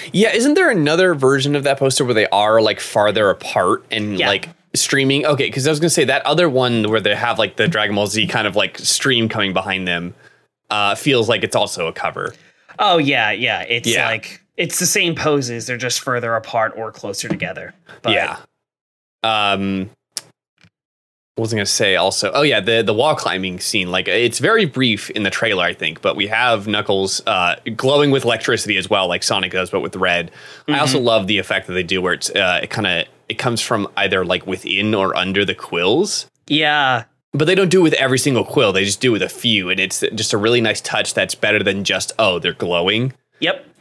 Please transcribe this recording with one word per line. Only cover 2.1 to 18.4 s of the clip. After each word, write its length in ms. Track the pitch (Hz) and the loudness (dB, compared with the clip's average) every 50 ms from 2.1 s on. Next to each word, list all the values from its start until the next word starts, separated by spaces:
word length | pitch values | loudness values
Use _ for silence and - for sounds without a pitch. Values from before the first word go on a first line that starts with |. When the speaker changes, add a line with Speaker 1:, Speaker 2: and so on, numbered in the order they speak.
| 120 | 2
Speaker 1:
they 120 | 107 104 - | 2 2 2
are, 300 | - 101 104 107 110 113 | 2 2 4 4 4 4
like, 200 | 110 107 104 - | 4 4 2 -2
farther 500 | - - - 110 104 107 101 110 107 98 | -4 -2 0 2 2 2 4 4 4 2
apart 560 | 87 - - - - - 92 92 110 - - - - | 2 0 -2 -4 -2 0 2 2 0 0 -2 -6 -6
and 260 | 113 104 104 101 92 | -6 -4 -4 -2 -2
Speaker 2:
Yeah. 80 | 151 | 0
Speaker 1:
like, 220 | 123 101 95 - - - _ _ _ - | 0 0 -2 -4 -8 -18 _ _ _ -4
streaming? 500 | - - - - 139 135 135 139 143 151 | -4 -2 0 2 2 2 2 2 2 2
Okay, 240 | 151 147 131 131 - | 2 0 0 0 -2
'cause 180 | - 135 127 156 | -2 0 0 0
I 20 | |
was 80 | 160 147 | 0 2
gonna 100 | 165 170 | 2 2
say 140 | - 175 147 | 2 2 2
that 220 | 123 131 139 - | 2 2 0 0
other 220 | 135 151 160 180 160 | 0 2 2 2 2
one 380 | 123 131 127 123 120 113 107 107 | 4 2 2 2 2 2 0 2
where 100 | 110 110 | 0 0
they 140 | 101 104 101 | 2 0 0
have, 240 | 101 113 120 113 95 | 0 0 -2 0 0
like, 160 | 110 98 - | -2 -2 0
the 120 | - 110 101 | 0 0 2
Dragon 260 | 82 107 107 104 101 | 2 0 0 0 0
Ball 140 | 101 104 101 | 0 0 0
Z 180 | 101 110 107 | 0 -2 -2
kind 220 | 101 - 120 107 104 | -2 0 -2 -2 0
of, 80 | 90 | 0
like, 200 | 104 98 92 - - | 0 0 0 -2 -4
stream 500 | - - - - - 139 127 117 113 113 | -2 -2 -2 0 0 0 2 2 2 0
coming 240 | 113 113 101 98 92 | 0 -2 -2 0 0
behind 340 | 92 92 101 95 95 92 | -2 -2 -2 -4 -4 -2
them, 280 | 90 87 85 87 87 - - - - _ _ _ _ _ _ _ - | -2 -4 -4 -4 -8 -12 -14 -20 -20 _ _ _ _ _ _ _ -6
uh, 280 | 104 104 104 101 101 | -2 0 0 0 0
feels 320 | - - 147 135 120 110 107 | 0 0 2 2 2 4 2
like 160 | 113 101 90 | 0 0 0
it's 100 | 101 - | 0 0
also 320 | 113 101 98 - - 85 | 0 -2 -2 -4 -6 -6
a 60 | 80 82 | -6 -6
cover. 420 | - - 82 - - - - - - - _ _ _ _ - - - | -6 -6 -6 -6 -6 -8 -10 -10 -14 -20 _ _ _ _ -12 -6 -2
Speaker 2:
Oh 180 | 214 208 175 170 | 2 2 2 2
yeah, 320 | 147 139 143 123 110 107 | 2 2 2 2 2 0
yeah. 300 | 107 98 123 120 107 87 90 - | 0 0 -2 -2 -2 -2 -4 -4
It's 200 | 117 120 120 - | -4 -2 0 0
Speaker 1:
Yeah. 200 | - - - - | 0 0 0 0
Speaker 2:
like, 320 | 113 110 - - - - _ _ _ | -2 -4 -8 -12 -18 -20 _ _ _
it's 220 | - 180 160 - - | -6 -4 -4 -2 -2
the 80 | 180 | -2
same 280 | 165 - 214 185 175 160 | 0 0 0 0 0 -2
poses. 520 | - - 160 147 143 135 117 117 117 110 | -2 0 0 0 0 0 -2 -6 -8 -8
They're 100 | 123 123 117 | -8 -6 -6
just 220 | 123 123 - - | -4 -4 -4 -4
further 340 | - 139 123 120 117 117 113 | -4 -4 -4 -2 -2 -2 -2
apart 400 | 110 113 - - 117 110 113 - | -4 -4 -4 -2 -2 -2 -2 -4
or 160 | 110 113 107 - | -6 -12 -12 -12
closer 360 | - - 104 98 - - 117 | -12 -10 -10 -8 -8 -6 -6
together. 440 | 107 95 - 90 95 - 90 90 - _ _ - - - - | -6 -6 -6 -8 -8 -10 -14 -16 -18 _ _ -20 -16 -8 -4
But 100 | 117 107 | -2 0
Speaker 1:
Yeah. 240 | 92 - - - - | 0 -2 -4 -6 -10